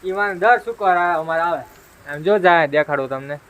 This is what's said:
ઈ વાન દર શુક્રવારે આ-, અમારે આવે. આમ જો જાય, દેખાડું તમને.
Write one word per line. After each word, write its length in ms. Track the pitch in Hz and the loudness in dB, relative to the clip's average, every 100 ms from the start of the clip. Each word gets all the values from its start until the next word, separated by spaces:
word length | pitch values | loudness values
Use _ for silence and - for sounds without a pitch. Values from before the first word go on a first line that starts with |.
ઈ 80 | 185 | -6
વાન 260 | 190 208 180 | -4 -4 0
દર 200 | 190 - | 2 2
શુક્રવારે 400 | 233 226 196 175 | 0 -2 0 2
આ-, 220 | 175 170 | 2 -2
અમારે 220 | 160 165 | -2 -2
આવે. 200 | 170 156 123 - _ _ - | -2 -4 -8 -20 _ _ -14
આમ 120 | 147 | -6
જો 160 | 160 208 | 0 4
જાય, 280 | 180 170 151 | 6 4 4
દેખાડું 420 | 143 151 143 135 | 0 0 -2 -4
તમને. 320 | 135 139 147 _ | -8 -10 -14 _